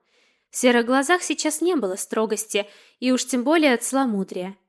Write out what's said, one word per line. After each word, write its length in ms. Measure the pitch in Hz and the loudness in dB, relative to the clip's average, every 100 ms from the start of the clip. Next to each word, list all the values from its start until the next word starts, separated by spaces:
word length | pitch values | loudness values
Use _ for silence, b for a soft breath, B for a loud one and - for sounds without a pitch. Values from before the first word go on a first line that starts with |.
| _ _ _ _ _ | _ _ _ _ _
В 60 | - | 0
серых 280 | 254 240 233 | 4 4 2
глазах 380 | 269 277 349 | 0 2 0
сейчас 360 | - 302 311 302 | 0 -4 -2 0
не 160 | 339 330 | 0 0
было 200 | 196 190 | -2 -4
строгости 720 | - 220 220 214 - 202 202 B B B | -4 -2 -2 -4 -2 -4 -4 B B B
и 120 | 247 | 0
уж 140 | 254 - | 0 0
тем 180 | 254 | -2
более 320 | 240 330 302 233 | 2 2 4 2
целомудрия. 800 | - 269 262 202 190 190 180 202 | 0 -2 0 -2 -4 -8 -10 -12